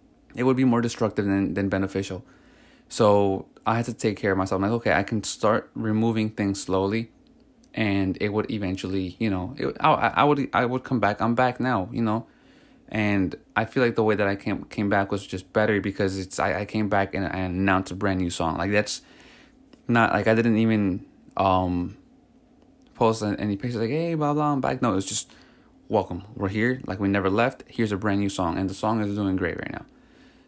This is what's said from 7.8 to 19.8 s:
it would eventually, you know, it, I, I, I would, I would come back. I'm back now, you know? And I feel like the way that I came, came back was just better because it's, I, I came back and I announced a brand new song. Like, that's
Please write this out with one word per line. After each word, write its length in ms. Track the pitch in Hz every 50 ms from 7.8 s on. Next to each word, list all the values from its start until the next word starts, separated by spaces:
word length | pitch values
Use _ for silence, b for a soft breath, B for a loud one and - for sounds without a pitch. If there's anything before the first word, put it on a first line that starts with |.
| 110 107 98 98 98 95 90 -
it 140 | - 104 104
would 180 | 107 104 -
eventually, 640 | - 104 101 92 95 95 - 92 95 98 92 90 - -
you 100 | 113 107
know, 260 | 95 92 90 - 127 -
it, 200 | - 143 - -
I, 140 | - 160 143
I, 140 | - - -
I 160 | - - 135
would, 240 | 147 147 143 131 -
I 140 | - 117 123
would 180 | 120 127 127 -
come 160 | - 131 117
back. 220 | 101 101 104 -
I'm 120 | 107 113 120
back 280 | 123 127 127 123 -
now, 260 | 120 131 123 101 92 113 123
you 80 | 117
know? 260 | 117 110 107 117 117 b b b b b b b b b b b b b
And 460 | - 110 104 104 101 98 92 87 - - - _ -
I 80 | 107 113
feel 200 | - - 131 127
like 120 | 117 117
the 80 | 117 110
way 120 | 107 107
that 120 | 98 104 98
I 80 | 98
came, 300 | 98 - 127 104 - 87
came 240 | - - - 104 101
back 220 | 104 101 98 98
was 140 | 104 98 -
just 280 | - - 95 - - -
better 260 | 110 107 107 107 101
because 400 | - 104 98 - 104 95 95 95
it's, 200 | 92 92 - -
I, 220 | - 101 76 92
I 40 | 104
came 240 | - - 110 107 101
back 260 | 104 98 98 95 -
and 100 | 95 98
I 140 | - - 92
announced 520 | 92 90 90 92 98 98 92 92 95 -
a 40 | 90
brand 240 | 95 104 101 95 92
new 100 | 92 85
song. 280 | 85 - 85 80 80 80
Like, 140 | 87 101
that's 300 | 104 104 104 - - - B B B B B B B B B B B B - _ - -